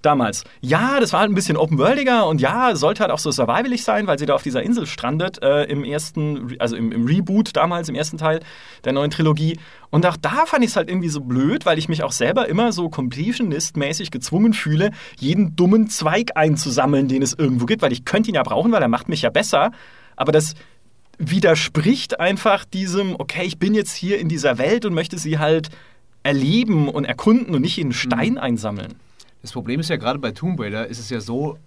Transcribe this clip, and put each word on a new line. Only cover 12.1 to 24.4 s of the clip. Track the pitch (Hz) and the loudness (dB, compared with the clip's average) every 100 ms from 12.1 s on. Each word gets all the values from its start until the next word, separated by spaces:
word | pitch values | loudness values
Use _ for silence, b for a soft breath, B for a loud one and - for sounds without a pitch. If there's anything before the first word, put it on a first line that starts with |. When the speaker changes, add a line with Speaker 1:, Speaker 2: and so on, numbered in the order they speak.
Speaker 1:
selber | - 120 214 240 | 0 0 2 0
immer | 175 233 | 2 0
so | 175 170 | 0 -4
Completionist-mäßig | 151 127 127 180 240 220 151 - - 143 160 190 | -4 -6 -4 -4 -2 -2 -2 -4 -4 -4 -4 -8
gezwungen | 127 - 160 226 | -10 -4 2 4
fühle, | 214 151 151 202 208 B B | 2 0 2 0 -2 B B
jeden | 254 180 185 156 | -2 2 2 4
dummen | 180 220 214 | 4 6 4
Zweig | - 156 180 240 | 0 0 0 0
einzusammeln, | - 156 147 - 127 139 143 135 | 2 2 2 0 0 2 4 2
den | 131 | 2
es | 131 - | 0 0
irgendwo | 147 127 120 | 0 2 0
gibt, | 220 | 0
weil | - | 0
ich | 127 | -2
könnte | - 202 220 | -2 0 2
ihn | 170 | 0
ja | |
brauchen, | 123 104 202 | 0 2 2
weil | 220 | 2
er | 127 | 2
macht | 120 - | 0 -2
mich | 156 | -2
ja | 117 | 0
besser. | 151 151 156 185 B B B B B | 0 2 2 2 B B B B B
Aber | 131 | 2
das | 151 156 - b b b _ _ - | 2 2 -6 b b b _ _ -8
widerspricht | 151 180 190 160 - - 156 262 - 170 | -2 2 4 4 2 0 2 2 0 -2
einfach | 170 190 220 196 - | -2 0 2 0 -2
diesem, | 190 190 185 196 175 | -6 -2 -2 -2 -4
okay, | 143 165 180 | -6 -6 -6
ich | 151 | -2
bin | 185 214 | 2 2
jetzt | 202 - | 0 -4
hier | 175 202 | -2 -2
in | 165 | -2
dieser | 156 | 0